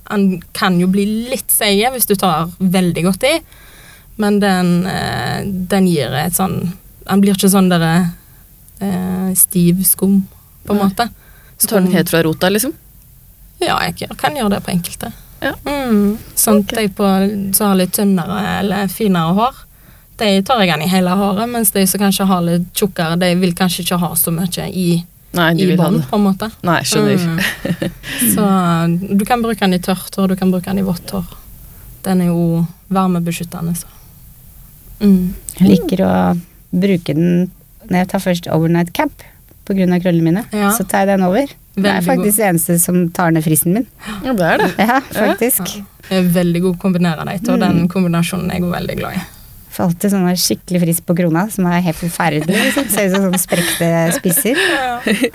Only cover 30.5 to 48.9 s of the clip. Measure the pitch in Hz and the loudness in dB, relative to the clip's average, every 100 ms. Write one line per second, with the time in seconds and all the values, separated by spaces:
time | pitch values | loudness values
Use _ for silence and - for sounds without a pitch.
30.5 | 185 185 190 190 175 - 196 170 - - | 0 -2 -4 -2 -4 -6 -8 -8 -14 -20
31.5 | - - - - - 196 185 175 170 170 | -20 -20 -20 -20 -10 -2 0 2 2 2
32.5 | 165 170 - - 190 185 175 170 170 170 | 0 -2 -8 -4 0 0 0 -2 -6 -8
33.5 | 175 170 170 - - - - - - - | -6 -6 -6 -10 -20 -20 -20 -20 -20 -20
34.5 | - - - - - 202 185 180 202 - | -20 -20 -20 -20 0 4 4 2 -4 -12
35.5 | - 185 196 370 185 185 185 180 175 - | 2 6 6 4 0 2 2 2 0 -4
36.5 | - - 180 196 180 - 147 175 175 180 | -20 -4 0 2 0 0 0 2 2 0
37.5 | - - - - 180 185 196 185 175 - | -6 -20 -20 -2 0 0 -2 0 -2 0
38.5 | 160 165 170 175 - 302 - - - - | 0 2 2 0 -2 -4 -4 -20 -20 -20
39.5 | - - 196 180 180 180 170 165 180 233 | -20 -4 0 2 2 2 2 2 0 -2
40.5 | 208 202 220 196 202 196 196 180 202 277 | -2 0 0 0 0 2 2 2 2 -2
41.5 | - - - 196 - 175 262 208 214 208 | -8 -10 -2 0 0 0 2 2 2 2
42.5 | 170 - 170 180 180 170 - 170 160 156 | 0 0 0 2 0 0 0 2 2 2
43.5 | 156 170 202 262 - - 208 - 208 165 | 0 2 0 -2 -10 -14 -8 -4 0 2
44.5 | 240 427 - 214 262 262 - 208 254 233 | 2 0 0 2 2 -2 -2 0 0 0
45.5 | 262 175 208 196 - - 190 180 175 180 | -2 -4 -10 -14 -20 -4 0 2 2 2
46.5 | 170 185 175 196 175 175 160 - - 233 | 2 0 0 0 2 0 -2 -6 -4 0
47.5 | 247 208 180 175 190 180 170 170 180 175 | 0 2 2 0 0 0 0 -2 -2 -4
48.5 | - 180 - - | -4 -4 -4 -6